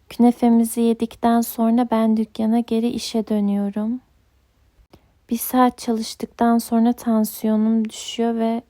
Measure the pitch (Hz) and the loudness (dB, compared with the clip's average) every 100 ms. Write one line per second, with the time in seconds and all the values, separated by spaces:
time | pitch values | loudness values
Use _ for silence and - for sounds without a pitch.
0 | - - 240 240 240 233 226 - 233 226 | -10 2 2 4 2 4 2 0 0 0
1 | 233 - 233 233 233 - 226 233 240 226 | -4 -2 0 0 0 -2 0 2 0 0
2 | 220 220 220 - 220 233 240 226 240 247 | 2 0 -2 -4 0 0 0 0 -2 -4
3 | - 233 208 214 202 202 202 202 220 254 | -6 -4 -2 0 0 0 -2 -4 -4 -6
4 | _ _ _ _ _ _ _ _ _ _ | _ _ _ _ _ _ _ _ _ _
5 | _ _ - 233 - 254 247 - - 220 | _ _ -8 -6 -2 2 2 2 -4 -4
6 | 220 - 226 - 233 233 - 226 233 240 | -4 -8 -10 -2 2 2 2 2 2 0
7 | - 220 214 - 220 214 220 226 220 - | 0 0 0 -2 -2 0 2 0 -2 -6
8 | - - 233 226 226 233 | -10 -4 -2 -2 -2 -4